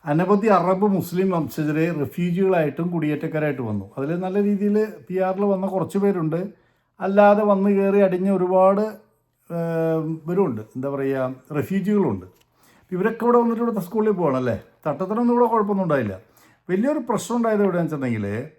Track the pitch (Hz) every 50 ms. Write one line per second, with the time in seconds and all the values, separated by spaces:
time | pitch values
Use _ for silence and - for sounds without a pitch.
0 | _ 151 147 160 180 180 208 202 196 220 202 180 165 180 190 185 202 214 196 180
1 | 135 - 170 175 190 190 180 175 156 120 - - 156 151 151 156 160 170 170 156
2 | 143 131 - - 175 180 175 180 196 190 185 175 160 147 139 - 170 180 175 170
3 | 156 151 151 147 - 156 - 156 156 151 139 131 123 110 104 101 95 101 - -
4 | 135 147 170 175 185 185 185 202 202 202 208 190 202 208 202 214 214 214 - -
5 | - - 180 185 185 185 190 190 202 202 196 185 190 190 185 190 170 - - 202
6 | 196 202 190 180 160 156 151 170 190 208 - _ _ _ _ _ _ _ _ _
7 | 190 190 196 202 208 202 208 208 214 208 202 190 196 202 202 196 196 196 196 202
8 | 202 190 180 180 185 196 196 185 180 180 190 185 185 190 196 196 214 220 208 -
9 | _ _ _ _ _ _ _ _ _ _ 170 170 170 165 165 165 160 165 160 160
10 | 160 156 160 160 147 156 175 185 196 160 117 107 107 - _ 131 127 139 139 139
11 | 135 135 135 135 131 127 131 131 _ _ 151 147 131 - 185 196 180 196 208 208
12 | 190 139 101 92 85 95 _ _ _ _ _ _ _ _ _ _ _ _ 185 180
13 | 190 226 220 - 226 240 240 240 233 233 233 220 240 233 214 202 170 - - 226
14 | 214 214 208 180 180 147 131 131 127 123 107 98 - - _ _ _ 156 143 131
15 | 185 185 214 220 247 240 240 240 240 233 240 233 208 202 208 196 190 170 151 139
16 | 117 104 92 92 - _ _ _ _ _ _ _ _ - 180 190 220 277 302 311
17 | 240 240 226 196 - - 233 240 233 226 214 208 202 196 170 175 170 151 156 143
18 | 131 123 117 107 104 101 101 113 131 - -